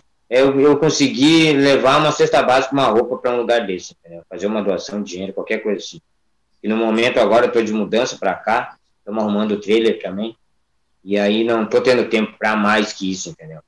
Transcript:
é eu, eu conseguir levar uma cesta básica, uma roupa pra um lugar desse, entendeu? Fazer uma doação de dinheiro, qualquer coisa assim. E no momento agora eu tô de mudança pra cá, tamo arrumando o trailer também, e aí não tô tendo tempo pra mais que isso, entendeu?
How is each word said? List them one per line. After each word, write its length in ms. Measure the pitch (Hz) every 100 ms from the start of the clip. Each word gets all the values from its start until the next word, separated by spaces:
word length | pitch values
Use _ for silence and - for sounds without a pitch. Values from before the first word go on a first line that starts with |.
| _ _ -
é 120 | 123
eu, 180 | 139 135
eu 180 | 147 147
conseguir 760 | 160 143 135 113 147 165 160
levar 460 | 139 139 131 123 147
uma 120 | 151
cesta 300 | - 160 151
básica, 320 | 120 131 135
uma 140 | 139 127
roupa 300 | 107 120 123
pra 160 | 127
um 40 | 120
lugar 280 | 113 117 101
desse, 260 | 90 - -
entendeu? 240 | 85 85 -
Fazer 180 | 90 101
uma 160 | 110
doação 400 | 98 90 - 104
de 80 | 95
dinheiro, 220 | 87 95
qualquer 260 | 95 - 110
coisa 200 | 107 98
assim. 220 | - 82 _ _ _ _ _ _
E 40 | 104
no 100 | 110
momento 420 | 113 110 120 127
agora 280 | 107 113 120
eu 40 |
tô 100 | 120
de 120 | 107
mudança 440 | 107 95 110 127 101
pra 160 | 98
cá, 440 | 87 - 117 - - _ _
tamo 160 | - 110
arrumando 320 | 107 101 107
o 80 | 98
trailer 420 | 95 110 113 95
também, 360 | 95 95 113 - _ _ _ _ _ _
e 140 | 95 101
aí 260 | 101 110
não 220 | 113 117 104
tô 140 | 123
tendo 280 | 127 123 107
tempo 280 | 113 107 -
pra 180 | 107 107
mais 380 | 104 107 107
que 180 | - 95
isso, 180 | 92 87
entendeu? 300 | 80 78 80